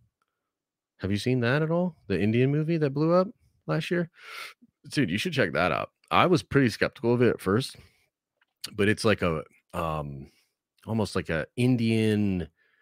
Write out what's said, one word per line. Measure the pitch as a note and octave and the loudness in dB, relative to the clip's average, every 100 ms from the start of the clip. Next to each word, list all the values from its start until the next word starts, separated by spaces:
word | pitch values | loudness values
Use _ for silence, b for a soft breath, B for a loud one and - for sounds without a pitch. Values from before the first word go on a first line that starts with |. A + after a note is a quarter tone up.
| _ _ _ _ _ _ _ _ _ - | _ _ _ _ _ _ _ _ _ -8
Have | F#2+ | -4
you | G2+ | -2
seen | B2 B2+ | 0 0
that | A#2 C#3+ | 2 0
at | D#3 | 0
all? | E3+ F3+ - - | -2 -2 -6 -4
The | F2+ | 0
Indian | G#2 A#2+ C3 | 2 2 2
movie | D3 D#3 E3 | 0 -2 -2
that | D3 | -2
blew | C#3+ D#3+ | 0 2
up | F3+ G3 - _ _ - | 2 0 -6 _ _ -6
last | D#3 - | -4 -2
year? | F3 E3 _ B B B B - _ - | -4 -4 _ B B B B -20 _ -6
Dude, | D3+ G2+ | -2 0
you | G2+ | 0
should | F#3 | -2
check | C3+ F#2 | 0 0
that | C#2 F2 | 2 0
out. | A1+ G1+ _ - | 0 -6 _ 0
I | F2+ D#3 | 2 4
was | D#3 | 2
pretty | - C#3 B2 | 2 2 2
skeptical | - F2+ - A#2 | 0 -4 -2 0
of | A#2+ | 2
it | A#2 | 2
at | - | 2
first, | F#2 A2 C3 - b b b _ _ _ _ _ - | 0 0 -2 -10 b b b _ _ _ _ _ -10
but | - G2+ | 0 0
it's | G2 | 2
like | A2 G2 | 2 2
a, | F2+ D#2 - _ _ | 0 -2 -6 _ _
um, | F2 E2 D#2 D2 C#2 C#2+ _ _ _ _ _ | -6 -4 -4 -8 -12 -16 _ _ _ _ _
almost | G#2 A2+ G2 | -6 -4 -2
like | F#2+ F2 | -4 -4
a | D#2+ - - | -4 -4 0
Indian | B2 A#2+ A2+ A2 A2 G#2 G2+ F#2 D#2+ _ _ _ | 0 2 2 2 2 0 0 -2 -6 _ _ _